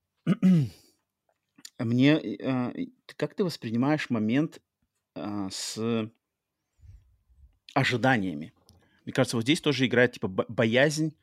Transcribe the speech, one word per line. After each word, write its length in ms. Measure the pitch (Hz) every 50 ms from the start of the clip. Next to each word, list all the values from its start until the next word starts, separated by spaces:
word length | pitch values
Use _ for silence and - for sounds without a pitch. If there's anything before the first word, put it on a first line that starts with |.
| _ _ _ _ -
<clears throat> 1500 | 147 175 - - 185 185 160 135 104 - - _ _ _ _ _ _ _ _ _ _ _ _ _ _ _ _ - - _ -
мне, 360 | 123 113 117 123 135 143 156 160
э, 200 | - - 101 - -
а, 260 | 131 131 127 123 123 -
и 140 | - - - - _ _
т-, 80 | - -
как 180 | - 156 156 -
ты 100 | - 202
воспринимаешь 680 | 170 - - - 117 107 117 127 143 156 147 - -
момент, 500 | 123 110 107 107 117 139 156 165 - - _ _ _ _ _ _ _ _ _ _ -
а, 320 | - 78 104 104 104 98 95
с 280 | 95 - - - - 110 110 113 117 113 110 110 - _ _ _ _ _ _ _ _ _ _ _ _ _ - - - - _ _ _ _ _ _ _ _ - - _ _ _ - -
ожиданиями? 800 | 139 135 - 127 117 104 131 135 113 95 95 78 73 80 - - _ _ _ _ _ _ _ _ _ _
Мне 80 | - -
кажется, 240 | - 127 - -
вот 60 | 117 110
здесь 160 | 127 156 -
тоже 260 | - 151 139 123 131
играет, 260 | 120 123 117 123 120 -
типа, 160 | - - 101
бо-, 180 | 92 101 - -
боязнь 640 | 110 - 117 113 113 123 143 160 147 156 156 156 - _